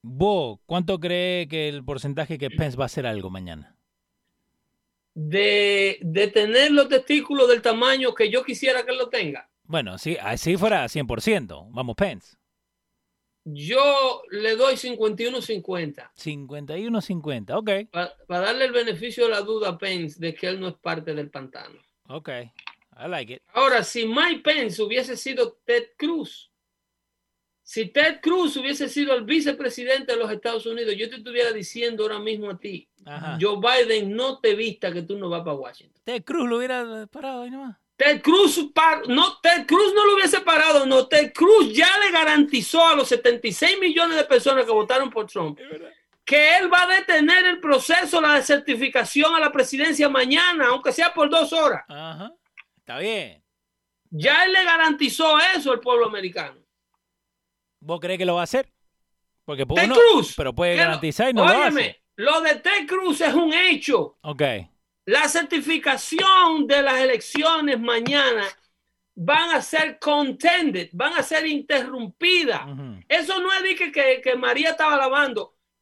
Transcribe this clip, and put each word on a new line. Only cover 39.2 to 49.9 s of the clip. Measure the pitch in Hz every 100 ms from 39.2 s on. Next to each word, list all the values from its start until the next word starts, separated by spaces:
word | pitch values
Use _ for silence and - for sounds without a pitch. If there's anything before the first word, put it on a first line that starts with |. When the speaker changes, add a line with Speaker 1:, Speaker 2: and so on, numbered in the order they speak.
| 359 -
Speaker 2:
Ted | 330 349 247
Cruz | 339 403
no | 403 415
lo |
hubiese | 392 370 370
parado, | 359 320 311 294 269
no. | 262 262
Ted | 302 294
Cruz | - 349 440 254
ya | 220 349 392
le | 403
garantizó | 339 311 302 294 254 180 320 330
a |
los | 294 262
setenta | 240 240 240 233
y |
seis | 175 330 392
millones | 370 320 339 320
de |
personas | 294 254 269 262
que | 233
votaron | 220 208 254 269
por | 226 214
Trump | 202 160 147
Speaker 1:
Es | 269
verdad. | 156 - _ _ _
Speaker 2:
que | - 285 302 349
él | 370
va | 359
a | 359 381
detener | 370 330 302 359
el | 359 349
proceso, | 294 277 - 339 359 339
la | 302 294
certificación | 269 285 285 233 262 - 196 277 302
a | 330
la | 302
presidencia | 294 262 269 311